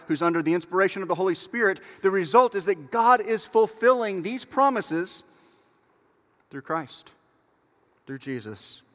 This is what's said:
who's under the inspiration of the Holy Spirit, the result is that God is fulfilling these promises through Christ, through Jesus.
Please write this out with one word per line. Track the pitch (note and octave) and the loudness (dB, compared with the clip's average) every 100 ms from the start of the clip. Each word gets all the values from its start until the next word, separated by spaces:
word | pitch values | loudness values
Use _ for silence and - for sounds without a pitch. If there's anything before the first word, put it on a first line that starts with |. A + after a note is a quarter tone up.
| - | -4
who's | D3 | 0
under | E3+ E3 | 0 0
the | D#3 | 0
inspiration | F3 - F#3 G3 G3 | -2 -2 0 0 -2
of | F3+ | -4
the | E3+ | -2
Holy | F#3+ D#3+ | -2 -4
Spirit, | - A#3+ G#3 F#3 - - | -6 -2 0 -2 -10 -4
the | F#3+ | 0
result | F#3+ D#3+ A#3 B3 G3+ | 0 2 4 4 2
is | |
that | F3 E3+ C3+ | -4 -4 -2
God | A#3 A#3 B3 | 2 4 4
is | G#3+ A3 - | 2 -4 0
fulfilling | A3 G#3+ - A#3+ B3 A3 F#3+ | 2 2 4 4 4 0 -4
these | F3+ B3 - | -6 -8 -4
promises | C4 C#4 A#3 - D#3+ F#3 - - _ _ _ _ _ _ _ _ _ _ _ _ | 2 2 2 -2 -4 -6 -10 -20 _ _ _ _ _ _ _ _ _ _ _ _
through | C#3+ | -12
Christ, | - D#3+ C#3 - - _ _ _ _ _ _ _ _ _ - | -6 -6 -6 -16 -20 _ _ _ _ _ _ _ _ _ -14
through | C3+ | -12
Jesus. | C#3 B2 G#2+ G#2 - - _ | -10 -10 -10 -14 -16 -20 _